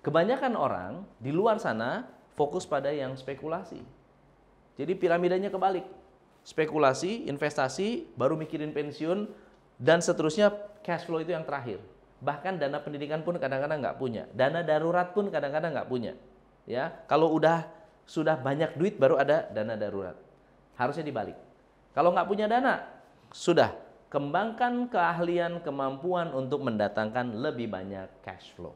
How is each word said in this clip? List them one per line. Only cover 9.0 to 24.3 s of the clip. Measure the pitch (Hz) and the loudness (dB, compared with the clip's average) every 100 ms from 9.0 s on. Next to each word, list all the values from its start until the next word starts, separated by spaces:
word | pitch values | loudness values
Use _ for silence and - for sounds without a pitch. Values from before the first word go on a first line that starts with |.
| 156 190 214 - - _ _ _ | -2 0 -2 -10 -20 _ _ _
dan | 127 170 | 6 6
seterusnya, | 165 135 156 156 208 208 - - | 6 2 2 4 4 4 -12 -12
cash | - 165 | -6 -4
flow | - 165 | -2 -4
itu | 160 160 | -2 -4
yang | |
terakhir. | 160 139 123 95 104 - _ - | -2 -6 -4 -8 -10 -20 _ -6
Bahkan | 135 147 185 185 | -4 -2 -4 -2
dana | 139 147 | -2 -2
pendidikan | 156 143 143 156 | -6 -8 -4 -4
pun | 160 170 | -2 -2
kadang-kadang | 135 131 147 156 | -2 -2 -2 -2
nggak | 113 - | -2 -2
punya. | 131 107 - | -4 -4 -8
Dana | 104 131 165 | 2 2 2
darurat | 165 151 165 175 180 | 2 2 4 2 2
pun | 208 202 | 0 0
kadang-kadang | 160 143 151 165 131 | -2 -2 -2 -2 -4
nggak | 101 | -4
punya. | 127 104 - - - _ _ | -4 -4 -10 -18 -20 _ _
Ya, | - 117 131 - | -6 -4 -4 -8
kalau | - 143 160 156 | 2 4 6 6
udah, | 156 165 160 - - _ - | 4 4 -2 -16 -20 _ -8
sudah | - 156 156 | -2 0 2
banyak | 131 143 127 135 | 0 0 0 0
duit, | 185 208 | -2 4
baru | 135 139 | 4 6
ada | 139 156 - | 4 2 2
dana | 107 107 110 | -4 -4 -4
darurat. | 104 98 92 - - _ _ _ _ - | -4 -4 -8 -10 -20 _ _ _ _ -4
Harusnya | 127 156 | -2 -2
dibalik. | 147 120 95 - - _ _ _ _ | -6 -6 -6 -10 -20 _ _ _ _
Kalau | - 170 180 | 2 4 4
nggak | 175 | 0
punya | 202 214 | 0 2
dana, | 233 262 190 - - - - - | 4 2 0 -4 -18 -20 -20 -20
sudah, | - - 165 113 - - - _ | -2 4 6 6 2 -16 -20 _
kembangkan | 143 143 | -4 0